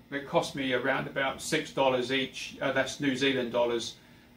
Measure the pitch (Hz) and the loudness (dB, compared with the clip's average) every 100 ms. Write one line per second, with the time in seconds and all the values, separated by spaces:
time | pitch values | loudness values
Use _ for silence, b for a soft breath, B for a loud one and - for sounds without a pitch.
0 | - 139 139 170 - 139 131 123 131 139 | -10 -8 0 0 0 -4 0 0 2 0
1 | 147 - - - - 160 - - 135 127 | -2 -2 -2 -2 -2 -2 -2 2 4 4
2 | 120 135 131 - - - 139 135 135 - | 0 0 -2 -6 -12 -4 -2 0 0 0
3 | 143 127 139 127 120 120 120 120 113 - | 0 2 2 2 0 2 2 2 -2 -10
4 | B B B | B B B